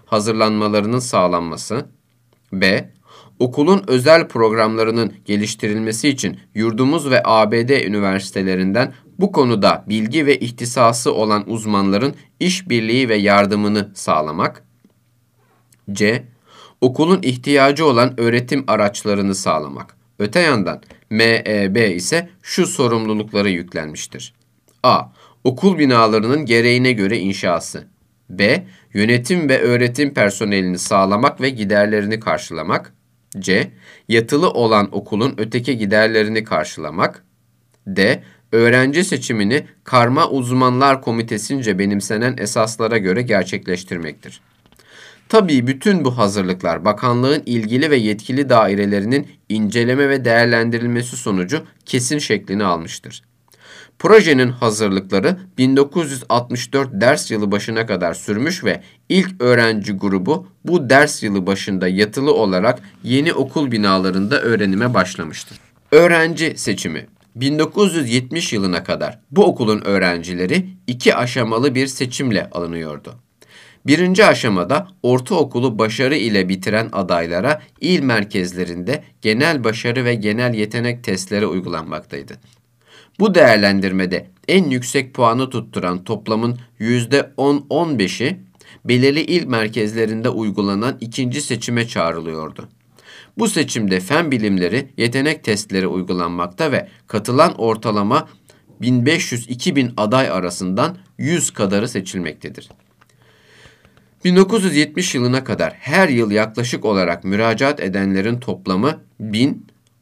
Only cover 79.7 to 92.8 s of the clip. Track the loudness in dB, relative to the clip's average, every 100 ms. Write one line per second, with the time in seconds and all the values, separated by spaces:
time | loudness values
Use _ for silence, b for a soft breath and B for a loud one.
79.7 | -2 -4 -2 -2 -2 -2 -2 -2 -2 -4
80.7 | -4 -4 -6 -6 -6 -4 -4 -2 -4 -6
81.7 | -8 -8 -12 -12 -16 -16 -20 _ _ _
82.7 | _ b b b 0 4 6 6 6 4
83.7 | 2 0 -2 -2 -4 -8 _ 0 2 2
84.7 | -2 -2 -4 -4 0 2 2 -2 -6 -6
85.7 | -6 -4 -6 -6 -8 -4 -2 -2 -4 B
86.7 | _ -2 -2 2 0 0 -2 0 0 -2
87.7 | -2 -2 -2 -2 -2 -4 -6 -14 B B
88.7 | B 0 2 4 2 0 -2 0 -2 -2
89.7 | -2 -4 -2 -2 -2 -4 -2 -4 -2 -2
90.7 | -2 -4 -6 -10 -6 -4 -4 -6 -6 -4
91.7 | -4 -2 -2 -4 -4 -8 -10 -10 -14 -20
92.7 | _